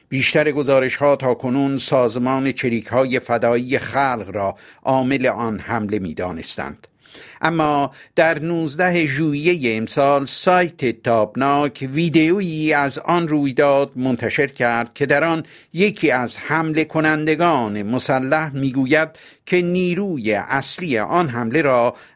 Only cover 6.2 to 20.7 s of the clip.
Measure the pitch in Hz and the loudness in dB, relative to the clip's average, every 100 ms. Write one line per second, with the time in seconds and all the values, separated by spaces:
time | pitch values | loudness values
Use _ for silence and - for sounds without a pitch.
6.2 | 90 82 - - 69 - - _ _ - | -6 -8 -10 -8 -10 -12 -20 _ _ -20
7.2 | - - 160 165 151 147 139 - - - | -20 -4 -2 0 0 0 -2 -6 -4 2
8.2 | 160 156 165 170 156 147 185 175 151 135 | 2 2 -2 -2 -2 0 0 2 0 0
9.2 | 160 143 160 175 120 110 113 - 139 139 | -2 0 0 0 0 -2 -2 0 2 2
10.2 | 139 - 190 180 175 - 131 113 127 113 | 0 -4 2 2 2 -2 -4 -2 0 2
11.2 | 107 123 139 143 147 - 135 143 170 160 | 2 0 0 2 0 -4 -6 -2 2 4
12.2 | 160 196 185 156 156 147 139 135 - 175 | 4 2 -2 -2 0 2 0 -2 0 0
13.2 | 170 151 139 127 143 139 139 123 131 120 | 2 0 0 2 4 4 0 -2 -2 0
14.2 | 110 - 139 - 120 117 117 - 143 143 | -2 0 -2 0 0 0 -4 -4 0 2
15.2 | 160 160 - - _ 165 202 208 156 127 | 2 -2 -6 -16 _ 0 0 2 0 0
16.2 | 120 - - 156 160 156 156 160 156 156 | -2 -6 -2 -2 0 0 -2 0 0 2
17.2 | 156 151 175 147 110 104 101 127 - 131 | 0 2 2 2 0 -4 -2 -2 0 0
18.2 | 135 156 160 135 135 131 131 151 160 - | 0 -2 -2 -4 -2 0 2 2 0 -6
19.2 | - - - 180 175 180 180 175 202 151 | -20 -20 -2 0 2 0 0 -2 -4 -4
20.2 | 107 101 92 135 135 | -2 -2 -2 -4 -4